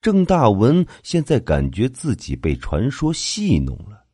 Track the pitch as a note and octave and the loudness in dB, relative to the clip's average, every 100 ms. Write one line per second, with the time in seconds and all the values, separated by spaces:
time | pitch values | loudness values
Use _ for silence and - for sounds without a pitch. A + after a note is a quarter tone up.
0 | - G3 F3+ F#3 B2 G2 A2 E3 F3+ - | 2 2 2 4 4 4 4 4 0 -6
1 | - F3 D3+ D#3 - D2 C#2 C2 B2 B2+ | -4 -4 0 0 2 0 0 -2 -4 -4
2 | D#3+ G#2 - C3 E2 C2+ - D2+ A#2+ C#3 | -6 -6 -6 -6 -2 -4 -4 -2 -2 -2
3 | D#3 D#3+ - - G#3 E2+ C2 B1+ F2+ G#2 | -4 -4 -6 -4 0 0 0 -8 -14 -20
4 | _ | _